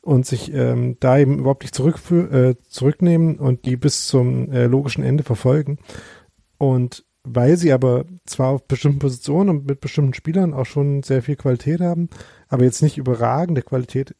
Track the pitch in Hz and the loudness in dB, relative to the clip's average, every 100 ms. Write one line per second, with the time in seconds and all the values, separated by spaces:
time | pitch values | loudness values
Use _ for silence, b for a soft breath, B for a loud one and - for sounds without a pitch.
0 | 175 131 127 120 - 143 123 120 123 120 | 0 0 2 -4 -4 -2 0 0 -4 -2
1 | 131 135 135 143 131 139 139 - 143 - | 2 4 4 2 0 -2 -6 -2 -2 -2
2 | - 175 170 131 127 123 _ - 131 - | 0 0 2 2 2 0 _ -2 -2 2
3 | 175 165 165 147 139 123 127 123 143 - | 2 4 2 0 -2 -2 -2 -2 -2 -2
4 | - 135 123 127 127 127 120 135 139 - | 0 0 2 0 -2 0 2 2 -2 -4
5 | 131 143 - 117 127 147 139 147 B B | -2 -2 -2 -2 2 0 0 -8 B B
6 | B B B _ _ - 139 127 123 - | B B B _ _ -4 0 0 -2 -6
7 | _ _ 127 120 127 170 170 131 127 123 | _ _ -6 0 2 4 4 4 2 0
8 | 165 180 - - 131 139 - 135 147 139 | -2 -14 -14 -4 -2 -2 -4 -2 0 0
9 | 139 123 - 160 202 151 139 139 139 - | -2 -4 -4 0 2 0 -4 -8 -4 -2
10 | 139 - 156 185 180 135 123 147 143 143 | -2 -2 -4 0 0 -2 -4 -2 -2 -2
11 | - 131 147 143 139 123 143 165 175 170 | -2 -2 -2 -4 -2 -2 -2 -2 -2 -2
12 | 170 B B B B 131 127 - 151 - | -6 B B B B 2 2 2 0 0
13 | 127 117 117 135 175 139 - 131 123 131 | -4 0 0 0 0 -2 -2 -6 -4 -6
14 | 135 | -6